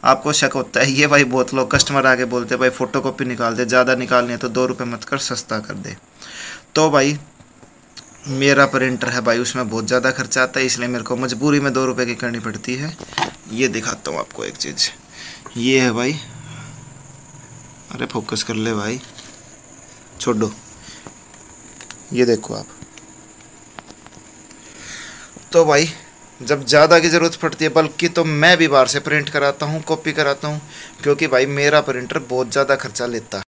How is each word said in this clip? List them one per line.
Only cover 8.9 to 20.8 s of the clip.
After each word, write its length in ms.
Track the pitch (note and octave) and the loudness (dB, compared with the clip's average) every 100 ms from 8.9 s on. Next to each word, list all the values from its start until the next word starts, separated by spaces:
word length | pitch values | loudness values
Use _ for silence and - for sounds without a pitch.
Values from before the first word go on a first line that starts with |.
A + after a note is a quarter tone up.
| B2+ A#2+ | -2 -2
है 120 | B2 | -2
भाई, 180 | A#2 A#2 | 0 0
उसमें 300 | A#2+ C3 A2+ | 0 -4 -4
बहुत 180 | A2 G#2+ | -4 0
ज़्यादा 240 | B2+ B2+ | 2 2
खर्चा 320 | B2+ B2+ C3 | -2 -2 0
आता 160 | B2+ C3+ | 0 2
है, 60 | C3 | -2
इसलिए 220 | A#2+ B2 | -2 -4
मेरे 160 | B2 | -4
को 120 | G#2+ B2 | -4 -4
मजबूरी 440 | C3 A#2 D3 D3 | -4 0 2 2
में 140 | C#3 | 2
दो 120 | C3 C3 | 0 0
रुपये 200 | B2+ A#2+ | 0 -4
की 100 | A#2 | -2
करनी 240 | B2 A#2 | -6 -6
पड़ती 360 | A2 G#2+ A2+ B2+ | -8 -8 -6 -6
है। 220 | D3+ D#3 - - - - - | -6 -10 -10 -6 -6 -8 -10
ये 160 | A2 C3 | -2 -2
दिखाता 440 | A2+ A2 A2+ - | -2 -6 -8 -6
हूँ 80 | D2+ | -8
आपको 260 | - - G1+ | -8 -10 -12
एक 100 | - | -8
चीज़, 340 | - - - - - - - - - A#2+ | -10 -4 -4 -6 -20 -20 -18 -18 -14 -4
ये 220 | A#2+ C3 | 2 2
है 120 | B2+ | 2
भाई, 280 | A2+ B2 D3+ - - - - - - - - - - - - - - - - - | 0 -2 -4 -10 -18 -18 -16 -18 -18 -20 -20 -20 -20 -20 -20 -20 -20 -20 -20 -16
अरे 140 | - B2 | -8 -6
फोकस 380 | A#2+ G#2+ G#2 | -6 -6 -4
कर 100 | - | -4
ले 200 | A2 A2 | -4 -4
भाई, 280 | A2 G#2 B2+ - - - - - - - - - - - - | -4 -4 -8 -10 -20 -20 -20 -20 -20 -20 -20 -20 -20 -20 -8
छोड़ 140 | - A2 | -4 -2
दो, 160 | G#2 - - - | -2 -6 -20 -20